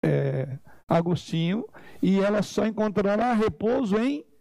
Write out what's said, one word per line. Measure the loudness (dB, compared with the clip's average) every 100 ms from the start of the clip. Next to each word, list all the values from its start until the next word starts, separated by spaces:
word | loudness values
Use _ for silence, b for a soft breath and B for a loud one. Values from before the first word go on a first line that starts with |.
é, | 2 2 0 -2 -6 -10 b b 0
Agostinho, | 2 2 -2 -2 -2 0 -2 -6 B B B
"e | 2 4
ela | 4 0
só | -2 -2
encontrará | -2 0 -2 0 0 2 2
repouso | 2 0 0 -2 0 0 0
em | 0 -4 -10 -20